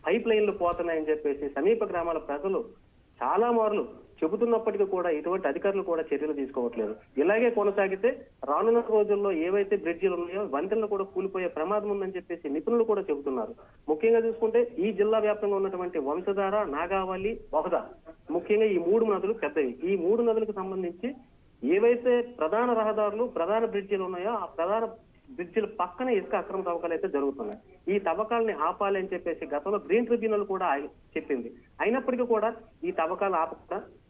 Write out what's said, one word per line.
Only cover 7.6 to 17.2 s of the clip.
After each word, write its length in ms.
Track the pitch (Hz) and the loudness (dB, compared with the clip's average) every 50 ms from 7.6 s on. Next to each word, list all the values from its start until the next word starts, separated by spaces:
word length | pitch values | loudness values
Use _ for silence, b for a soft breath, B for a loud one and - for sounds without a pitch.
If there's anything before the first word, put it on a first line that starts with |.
| 202 202 196 208 196 190 190 190 208 247 277 - - - _ _ - | 0 2 2 2 0 0 0 2 0 0 0 0 -12 -20 _ _ -4
రానున్న 360 | 131 147 165 202 226 233 233 | -2 0 2 4 4 4 4
రోజుల్లో 520 | 226 220 220 214 208 196 208 202 202 196 | 4 4 4 4 4 4 2 2 2 0
ఏవైతే 440 | 185 156 160 180 190 202 196 196 208 | 0 0 0 2 2 0 2 2 0
బ్రిడ్జిలు 380 | 196 156 165 170 170 190 190 175 | 0 0 -2 -2 0 0 0 0
ఉన్నాయో 340 | 170 175 170 185 196 208 160 | -2 -4 -4 -4 -4 -4 -2
వంతెనలు 360 | 139 143 165 190 214 226 214 | -2 -2 0 0 0 0 0
కూడా 180 | 202 208 196 196 | 0 -2 -4 -4
కూలిపోయే 440 | 196 - 185 190 196 190 190 180 170 | -4 -4 -4 -4 -2 -2 -2 -4 -2
ప్రమాదం 400 | - 151 156 180 208 214 202 208 | -2 -4 -2 0 0 0 0 -2
ఉందని 280 | 202 202 190 190 190 | -2 -2 -4 -4 -6
చెప్పేసి 320 | 180 - - 175 165 - 147 | -8 -8 -8 -8 -6 -4 -4
నిపుణులు 360 | 139 160 - 226 233 233 226 | -4 -2 0 2 2 2 4
కూడా 160 | 226 208 196 | 2 2 0
చెబుతున్నారు. 540 | 190 - 220 - 143 139 131 123 107 107 - B B B B B _ - | 0 -2 -4 -2 -2 -4 -2 -2 -4 -6 -10 B B B B B _ -2
ముఖ్యంగా 300 | 156 151 - 226 233 226 | 0 2 4 4 6 6
చూసుకుంటే 580 | 226 226 220 226 226 220 233 247 240 240 - - | 4 2 0 0 -2 2 4 2 2 2 0 -2
ఈ 140 | 185 220 | -2 0
జిల్లా 260 | 202 185 208 214 220 220 | 2 2 2 4 4 4
వ్యాప్తంగా 380 | 208 214 208 208 208 202 202 | 4 2 0 0 0 0 0
ఉన్నటువంటి 420 | 196 196 196 190 180 180 175 - 160 | 0 0 -2 -2 -4 -6 -4 -4 -4
వంశధార, 640 | 135 139 151 180 185 208 196 196 196 196 202 214 208 | -2 -2 -4 -2 -2 -2 0 0 0 0 2 0 0
నాగావళి, 760 | 165 139 147 170 175 196 190 190 185 185 190 | 0 -2 -4 -2 0 0 -2 -2 -2 -4 -4